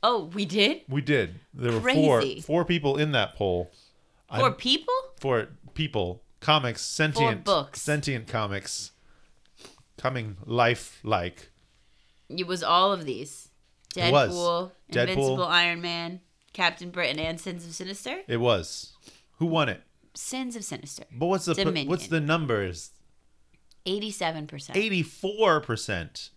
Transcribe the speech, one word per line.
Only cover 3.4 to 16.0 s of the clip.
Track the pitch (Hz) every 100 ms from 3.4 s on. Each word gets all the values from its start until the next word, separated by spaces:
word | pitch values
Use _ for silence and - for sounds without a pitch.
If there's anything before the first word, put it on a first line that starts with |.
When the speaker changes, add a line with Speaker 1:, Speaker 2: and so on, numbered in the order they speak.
| 101 90 87 - - _ _ _ _ -
Speaker 1:
Four | 262
Speaker 2:
I'm | -
Speaker 1:
people? | 254 285 - 508 523 -
Speaker 2:
Four | 135 123 107 - - -
people. | 156 110 90 90 - _
Comics, | - 151 127 113
sentient, | - - 156 151 226 208 185
Speaker 1:
Four | 180
books. | 139 -
Speaker 2:
sentient | - 147 143 127 110
comics | 117 107 98 - - - _ _ - - _ _ _ - - _ -
coming | 131 131 110 95 107
life-like. | 117 120 120 - - - 104 87 - - _ _ _ _ _ _ _ _
Speaker 1:
It | 160 175
was | 180
all | 123 170 190
of | 190 151
these. | 113 139 - - _ _ _ _ -
Speaker 2:
It | 170
was. | 143 120
Speaker 1:
Deadpool, | 175 175 170 180 - _
Speaker 2:
Deadpool. | 123 123
Speaker 1:
Invincible | 135 135 131 175
Iron | 175 175 170
Man, | 175 170